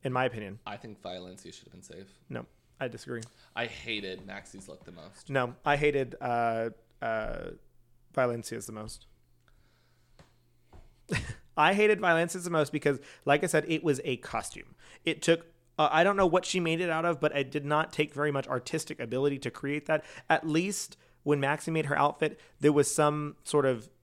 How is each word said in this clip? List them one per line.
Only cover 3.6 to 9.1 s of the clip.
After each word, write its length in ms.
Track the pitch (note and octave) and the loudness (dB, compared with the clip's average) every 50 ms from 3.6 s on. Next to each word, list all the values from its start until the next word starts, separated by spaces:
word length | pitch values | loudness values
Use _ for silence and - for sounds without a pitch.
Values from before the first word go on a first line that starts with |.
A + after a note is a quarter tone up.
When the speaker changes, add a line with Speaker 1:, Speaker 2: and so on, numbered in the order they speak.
| A#2+ | -6
Speaker 2:
hated 600 | A#2 - - - A#2 A2+ G#2+ G2+ F#2+ F#2 - F#2+ | -6 -8 -12 -8 -6 -6 -6 -6 -8 -10 -10 -12
Maxi's 420 | G2 F#2+ G2+ G2+ - - G2 F#2 - | -14 -14 -14 -16 -16 -20 -20 -18 -18
look 160 | E2 - - | -20 -20 -20
the 80 | - F2+ | -20 -20
most. 380 | E2+ D#2 F2+ - - - - | -18 -20 -20 -20 -20 -14 -4
Speaker 1:
No, 240 | C#3 C3+ B2+ A#2+ B2 - - | -2 0 0 -2 -4 -6 0
I 120 | D3+ D3 | 0 2
hated, 380 | C#3+ D3+ D3 C#3+ C#3 C3+ A#2+ - - | 4 4 2 2 2 -2 -4 -6 -8
uh, 500 | - B2+ A#2+ A#2+ A#2 A#2 A2+ A2+ A2+ A#2 G#2+ _ _ _ _ _ | -4 -2 0 0 0 0 0 0 -2 -4 -6 _ _ _ _ _
uh, 500 | - A#2+ A2+ A2 G#2+ A#2 A#2+ - - - G1+ - _ _ _ _ _ _ _ _ _ _ _ | -4 -4 -2 -2 -4 -6 -8 -8 -10 -12 -14 -14 _ _ _ _ _ _ _ _ _ _ _
Valencia's 520 | - C3 B2 A#2+ A#2 A2+ - - A2+ G#2 | 0 0 2 0 -2 -6 -8 -10 -10 -10
the 60 | - - | -10 -12
most. 340 | G#2+ G#2+ G#2+ - - - - | -12 -12 -12 -14 -16 -20 -20